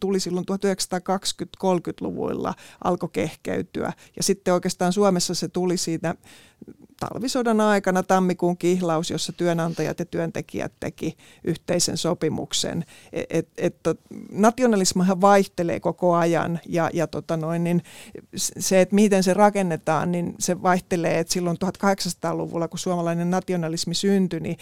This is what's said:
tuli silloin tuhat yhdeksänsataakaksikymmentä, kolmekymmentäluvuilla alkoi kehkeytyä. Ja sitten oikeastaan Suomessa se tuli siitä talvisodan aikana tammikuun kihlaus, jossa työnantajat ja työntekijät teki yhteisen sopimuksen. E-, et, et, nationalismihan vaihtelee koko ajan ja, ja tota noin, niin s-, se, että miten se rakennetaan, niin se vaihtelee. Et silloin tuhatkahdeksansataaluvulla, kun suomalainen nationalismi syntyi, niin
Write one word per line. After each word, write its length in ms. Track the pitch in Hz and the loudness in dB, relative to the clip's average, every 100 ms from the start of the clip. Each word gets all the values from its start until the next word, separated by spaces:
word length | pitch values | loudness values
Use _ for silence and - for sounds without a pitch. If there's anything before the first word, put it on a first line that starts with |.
tuli 200 | 190 190 | -2 -2
silloin 260 | 185 180 175 | 0 -4 -4
tuhat 180 | 196 | -2
yhdeksänsataakaksikymmentä, 920 | 202 185 - 180 - 190 - - - - | -2 -2 -4 -4 -2 -2 -2 -6 -8 -4
kolmekymmentäluvuilla 960 | 190 180 170 - 180 175 - - - - - - | 0 0 -2 -6 -6 -4 -4 -4 -4 -6 -12 -8
alkoi 240 | - 175 170 | -2 -2 -2
kehkeytyä. 800 | - 160 - - - 175 - - - - - | -4 -6 -6 -8 -6 -6 -6 -6 -8 -12 -4
Ja 60 | |
sitten 320 | 185 190 - | -2 0 0
oikeastaan 380 | 180 185 - 180 | 0 0 -2 0
Suomessa 420 | 180 202 180 - | 2 2 2 0
se 140 | 175 - | -4 -4
tuli 280 | 185 180 196 | -2 -2 0
siitä 380 | - 165 214 - - - - _ - - - - | -2 -4 -4 -6 -12 -20 -20 _ -20 -20 -20 -10
talvisodan 600 | - - 247 262 240 220 | -10 -6 -4 0 2 4
aikana 420 | 214 202 196 185 | 4 2 2 0
tammikuun 540 | 185 190 185 180 175 180 | 2 4 2 2 0 0
kihlaus, 540 | 175 185 180 156 170 | 0 2 0 -2 -2
jossa 220 | 165 - | -4 -6
työnantajat 640 | - 175 170 170 160 151 - | -2 0 0 -2 -2 -4 -4
ja 60 | |
työntekijät 680 | 170 170 165 - 180 196 - - | -6 -4 -4 -6 -8 -6 -8 -8
teki 360 | - - 160 - - - | -10 -6 -6 -8 -14 -10
yhteisen 520 | - 165 - 175 - 165 | -6 -4 -2 -2 0 -2
sopimuksen. 880 | 165 170 156 - - - - 170 - - - | -2 -2 -2 -4 -4 -4 -2 -4 -6 -12 -12
E-, 120 | - - | -10 -4
et, 180 | 165 160 - | -4 -4 -4
et, 180 | - - 165 160 - - - | -4 -2 -4 -4 -6 -18 -8
nationalismihan 880 | - 214 240 247 208 185 190 185 185 | 2 2 4 2 4 2 2 2 4
vaihtelee 600 | 202 202 196 - 170 - | 6 6 4 -2 -2 -2
koko 340 | 170 170 180 | -4 0 2
ajan 460 | 170 170 160 180 170 - | 4 2 2 0 -4 -4
ja, 240 | 170 160 | -2 0
ja 140 | 170 151 | 0 -2
tota 300 | - - 165 | -4 -4 -4
noin, 280 | 156 170 | -2 -2
niin 180 | 170 175 - - - - - 196 | 0 0 -2 -8 -20 -20 -14 -8
s-, 160 | - - | -6 -4
se, 220 | - 185 | 2 4
että 140 | 185 | 6
miten 280 | 202 214 196 | 6 6 6
se 120 | 185 | 4
rakennetaan, 800 | 180 208 202 185 160 - 156 175 | 6 4 4 0 0 0 0 0
niin 220 | 175 175 - | -2 -4 -4
se 240 | - 180 | -4 0
vaihtelee. 560 | 185 180 - 180 165 165 | 2 2 0 -2 0 0
Et 100 | 165 | -2
silloin 300 | 185 175 165 | -2 -2 -2
tuhatkahdeksansataaluvulla, 1080 | 185 - 202 196 180 - 165 165 160 165 165 | -4 -2 0 0 -2 -6 -4 -4 -4 -4 -4
kun 100 | 175 | -4
suomalainen 520 | 190 175 170 170 175 | -4 -2 0 -2 0
nationalismi 640 | 185 - 180 160 165 - | -2 -2 -2 -2 -4 -4
syntyi, 460 | 170 196 196 185 165 | -2 2 2 2 -2
niin 160 | 160 165 | -6 -8